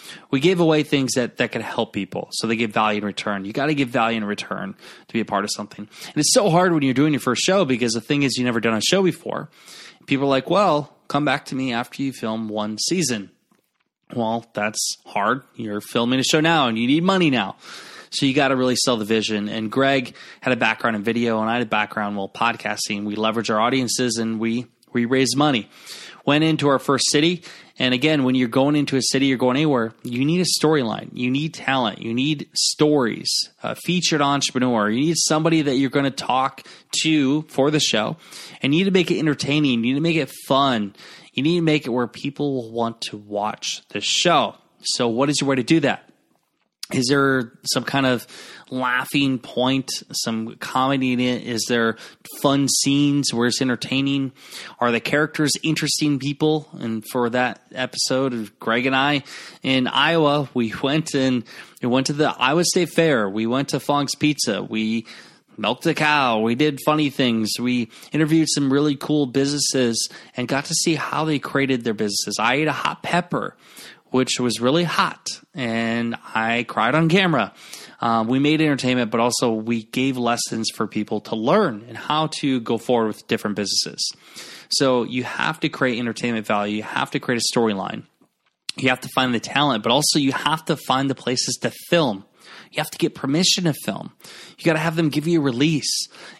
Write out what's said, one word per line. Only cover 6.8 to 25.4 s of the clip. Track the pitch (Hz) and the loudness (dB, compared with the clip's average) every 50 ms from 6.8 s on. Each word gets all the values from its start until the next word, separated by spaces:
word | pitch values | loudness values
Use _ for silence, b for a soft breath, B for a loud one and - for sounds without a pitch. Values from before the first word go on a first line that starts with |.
| 135 | 2
you're | 135 123 | 2 2
doing | 127 147 156 | 2 2 2
your | 147 123 | 2 0
first | - 135 120 - | 0 0 -2 0
show | - - 190 202 185 | 2 2 2 2 2
because | 131 131 110 123 120 | 2 0 0 0 0
the | 110 117 | -2 -2
thing | - - 147 143 143 | -2 -2 0 0 0
is, | 135 117 123 | 0 0 0
you've | 123 | 0
never | 123 117 117 | 0 0 0
done | 107 117 113 | 0 0 0
a | 107 | 0
show | 107 - 180 196 196 | 0 2 2 4 2
before. | 180 - - - - - 110 - - B B B B B B B B B B B - | 2 0 -2 -6 -8 -8 -8 -8 -10 B B B B B B B B B B B -2
People | 139 131 139 139 | -2 0 2 2
are | |
like, | 135 131 127 - | 2 2 2 2
"Well, | 170 196 208 185 151 147 143 - _ _ _ - | 2 4 4 4 4 2 0 -4 _ _ _ -2
come | - 143 147 | -2 0 2
back | 151 - 143 - - | 2 0 0 -2 -6
to | 147 | -6
me | 131 131 131 120 | -4 -4 -2 -2
after | 117 123 - - - | -4 -4 -6 -6 -6
you | 139 135 123 | -6 -6 -6
film | - - 113 110 110 113 107 | -6 -6 -4 -4 -4 -4 -4
one | 104 107 104 107 107 104 | -4 -4 -4 -4 -4 -4
season." | - - 170 190 165 120 123 107 98 - _ _ _ _ _ _ _ _ _ _ _ _ _ _ _ - - | -2 -2 0 0 0 0 -2 -4 -6 -10 _ _ _ _ _ _ _ _ _ _ _ _ _ _ _ -10 -4
Well, | 120 113 110 113 117 113 - - | -2 -2 0 -2 -2 -4 -6 -6
that's | 110 104 107 107 - - - - - _ | -4 -4 -2 -2 -4 -6 -6 -6 -10 _
hard. | - - 107 101 107 123 135 - _ _ | -8 -4 -2 0 0 0 -2 -4 _ _
You're | - 117 107 104 104 | -10 -8 -6 -6 -6
filming | - - - 120 117 120 127 131 | -6 -4 -2 0 0 2 2 2
a | 131 | 2
show | - - 156 | 2 2 4
now | 151 165 170 156 135 120 | 4 4 4 4 4 2
and | 113 113 | 2 0
you | 117 123 | 2 2
need | 143 165 170 | 2 4 4
money | 185 190 190 175 151 | 4 4 4 4 4
now. | 131 117 98 98 - B B B B B B B B B B B B | 2 2 0 -2 -6 B B B B B B B B B B B B
So | - 143 | -2 0
you | 139 127 | 2 2
gotta | 147 143 131 135 131 | 4 2 2 2 2
really | 127 127 123 | 2 2 2
sell | - - 139 123 110 | 2 2 2 2 0
the | 107 | 0
vision. | 101 113 110 104 110 110 104 101 104 | 0 0 0 0 0 -2 -4 -4 -4
And | 101 110 110 107 | -4 -6 -6 -2
Greg | 107 131 135 135 139 135 123 - - B B B B B | 0 2 2 4 4 2 0 -4 -10 B B B B B
had | B 131 | B -2
a | 127 117 | 0 2
background | 120 110 110 - - 120 110 104 | 2 0 0 0 0 -2 -2 0
in | |
video | 98 117 113 120 120 117 113 110 | -2 -2 0 0 0 0 0 0
and | 110 110 | 0 0
I | 117 | 0
had | 120 | -2
a | 123 | -2
background, | 107 110 107 104 104 - 110 104 104 104 101 | -2 -2 -2 -2 -2 -4 -4 -4 -4 -4 -6
well, | 98 95 | -6 -6
podcasting. | - - 110 117 113 - - 107 104 - - - 107 101 104 | -4 -2 0 0 0 -2 -4 -6 -6 -6 -6 -6 -6 -6 -4
We | 107 104 | -6 -4
leverage | 107 107 110 107 117 104 - | -2 0 0 0 0 -2 0
our | 113 107 | 0 2
audiences | 110 120 131 135 127 113 - - 127 123 110 117 | 2 2 2 0 0 0 -2 0 0 0 0 -2
and | 113 113 113 107 | -2 -2 -2 -2
we, | 113 113 113 120 120 - _ _ _ _ | -2 -2 -2 -2 -4 -8 _ _ _ _
we | - 120 117 | -2 -2 0
raised | 113 131 131 135 117 123 | 2 2 2 2 2 2
money. | 135 | 2